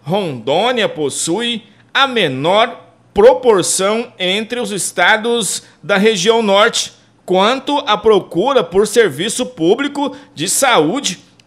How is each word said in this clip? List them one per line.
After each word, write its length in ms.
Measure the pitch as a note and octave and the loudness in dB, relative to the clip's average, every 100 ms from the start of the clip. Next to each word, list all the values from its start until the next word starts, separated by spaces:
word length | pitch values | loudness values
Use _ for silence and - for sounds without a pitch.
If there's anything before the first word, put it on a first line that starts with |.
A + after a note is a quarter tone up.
Rondônia 840 | C#3+ G3 F3+ B2+ A2 D#3 A#3 B3 F#3+ | -6 -4 -4 -6 -2 0 0 0 -2
possui 760 | - C#3+ - D#3+ F#3 A#3 A3+ - _ _ | -4 -6 -4 -4 -4 -4 -6 -10 _ _
a 140 | B3 C#4 | -2 0
menor 880 | A#3+ E3+ C3 D#3 G3+ A#3 A#3+ - _ _ | 0 -2 0 0 2 0 -4 -20 _ _
proporção 960 | - A3+ B3+ B3 G3 D3+ - F#3+ A3 A#3+ - | 4 6 6 4 2 2 -2 -2 -2 -6 -6
entre 400 | F#3 G3 A3 B3 | -4 -2 -4 -6
os 120 | G#3 | -6
estados 920 | G3+ - - F3 A3 A3+ A#3 F#3+ - - _ | -6 -6 0 2 2 0 -2 -2 -8 -12 _
da 160 | D3+ G3+ | -2 2
região 420 | G#3+ G#3+ F3+ A3+ | 2 2 0 0
norte 520 | G#3+ G3 A#3 - - - _ _ - | 2 2 2 0 -6 -12 _ _ -2
quanto 500 | F#3 G3+ C4+ C4+ C#4+ | 0 2 0 -2 -4
à 140 | - | -2
procura 680 | G#3 A3 G3+ - E3 A#3+ C4 | 0 2 2 0 -2 0 0
por 220 | F3+ F#3 G#3 | 2 0 2
serviço 580 | A#3+ G#3 C3+ G#3 - | 2 2 0 -6 -4
público 720 | B3 - D#3+ A#3 C#4+ C#4+ C#4 - - | -8 -2 0 2 0 -4 -6 -6 -16
de 140 | - F3+ | -8 -6
saúde 680 | - C4 G#3+ D3+ B3 A3 - - _ | 0 2 2 2 -2 -4 -8 -14 _